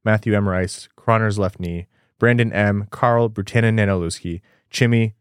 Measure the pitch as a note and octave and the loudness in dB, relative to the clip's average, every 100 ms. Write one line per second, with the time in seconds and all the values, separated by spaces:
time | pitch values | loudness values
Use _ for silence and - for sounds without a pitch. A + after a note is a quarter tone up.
0 | A2 G#2+ A2+ G#2 G2+ F#2 F2+ - - _ | 0 0 2 0 0 -2 -4 -8 -18 _
1 | - A2+ A2 G2+ F#2+ - F2 E2+ F2+ _ | 0 0 0 -2 -4 -4 -8 -8 -12 _
2 | _ _ A#2 A#2+ A2+ F#2+ G#2 G2+ G2 - | _ _ 2 2 2 0 0 0 -4 -2
3 | B2 A#2 A#2 G#2+ G2 A#2 A2+ A2 G2+ F#2+ | 2 2 0 -4 -4 0 2 2 0 0
4 | E2+ - F2+ E2+ - _ _ - A#2+ A#2 | -4 -6 -8 -10 -12 _ _ -2 2 2
5 | A2 - | 0 -4